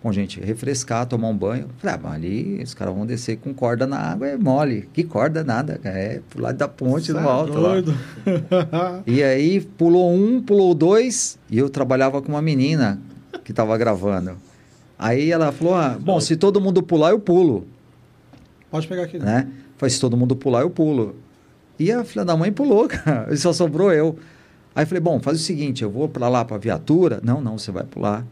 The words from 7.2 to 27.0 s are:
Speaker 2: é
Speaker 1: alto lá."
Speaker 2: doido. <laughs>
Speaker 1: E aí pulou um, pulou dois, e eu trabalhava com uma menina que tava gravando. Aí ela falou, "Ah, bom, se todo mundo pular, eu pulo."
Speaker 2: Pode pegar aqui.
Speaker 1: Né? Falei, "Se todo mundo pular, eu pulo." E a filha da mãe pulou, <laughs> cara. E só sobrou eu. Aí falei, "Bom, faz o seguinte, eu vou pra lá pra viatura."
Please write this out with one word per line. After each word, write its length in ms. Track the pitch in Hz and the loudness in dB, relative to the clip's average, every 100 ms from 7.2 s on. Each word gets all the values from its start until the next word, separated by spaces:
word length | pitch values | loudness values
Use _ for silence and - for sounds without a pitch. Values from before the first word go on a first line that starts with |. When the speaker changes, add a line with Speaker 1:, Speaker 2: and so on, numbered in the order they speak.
Speaker 2:
é 20 | |
Speaker 1:
alto 300 | 151 127 156 | 2 2 0
lá." 160 | 151 175 | 0 2
Speaker 2:
doido. 200 | 190 165 131 - - 196 | 2 0 -2 -6 -6 -2
<laughs> 800 | 175 160 180 160 160 180 180 151 | -2 2 0 0 -2 -2 -4 0
Speaker 1:
E 160 | 127 | 2
aí 380 | 139 131 156 190 | 4 4 2 2
pulou 520 | - - 170 180 180 | -2 0 4 6 6
um, 300 | 180 208 254 | 4 4 0
pulou 320 | 254 202 185 | 2 4 6
dois, 640 | 160 160 214 254 - - - - | 4 6 4 2 -2 -6 -8 -2
e 80 | 110 | 0
eu 100 | 139 | 0
trabalhava 500 | 139 135 131 135 139 | 0 0 2 2 0
com 120 | 135 | -4
uma 100 | 147 | -2
menina 580 | 156 139 139 160 110 98 - - - - | 0 2 2 2 0 -2 -8 -20 -18 -18
que 80 | - | -8
tava 240 | 104 110 113 | -2 0 2
gravando. 540 | 117 98 98 95 90 92 - _ _ _ _ - | 2 0 0 -2 -4 -10 -20 _ _ _ _ -6
Aí 320 | 110 127 151 | -2 0 2
ela 220 | 170 151 | 2 0
falou, 220 | 127 165 | 0 0
"Ah, 220 | 185 143 110 | 2 0 -2
bom, 200 | 156 180 | 0 0
se 160 | - 160 | 2 2
todo 240 | 196 196 | 4 4
mundo 220 | 196 185 | 2 2
pular, 280 | 175 165 160 | 2 4 4
eu 80 | 214 | 4
pulo." 460 | 208 175 170 104 - - _ _ _ _ _ - - _ _ | 4 4 4 2 -6 -20 _ _ _ _ _ -20 -20 _ _
Speaker 2:
Pode 160 | 156 160 | -6 -6
pegar 160 | 180 | -6
aqui. 140 | 165 170 | -6 -4
Speaker 1:
Né? 300 | 123 117 135 - - - | 0 0 -2 -12 -20 -4
Falei, 140 | 135 | -2
"Se 100 | 123 | 0
todo 160 | 127 120 | 0 2
mundo 180 | 123 127 | 2 0
pular, 260 | 139 120 | 2 2
eu 80 | 160 | 2
pulo." 440 | 117 156 139 104 - - _ _ _ _ - | 0 0 2 -2 -8 -20 _ _ _ _ -4
E 120 | 165 | 0
a 140 | 240 | 0
filha 200 | 240 214 | -4 -4
da 120 | 180 160 | 0 2
mãe 160 | 175 | 2
pulou, 340 | 208 285 208 - | 0 4 4 4
<laughs> 20 | |
cara. 440 | - 156 131 110 | 0 -2 -2 -2
E 40 | 147 | 0
só 160 | 175 | 0
sobrou 400 | 165 170 147 196 | 2 0 2 4
eu. 240 | 156 160 160 - - _ _ _ | 4 2 -2 -16 -20 _ _ _
Aí 120 | - 156 | -2 0
falei, 140 | 185 | 0
"Bom, 200 | 165 143 | 0 0
faz 200 | 156 160 | 0 -2
o 20 | |
seguinte, 400 | 160 165 143 123 | -2 -4 -4 -4
eu 80 | 110 | -4
vou 180 | 107 147 | -4 -6
pra 200 | 127 120 | -2 0
lá 160 | 123 | 0
pra 120 | 117 107 | -2 -4
viatura." 640 | 107 82 - 160 | -4 -4 2 2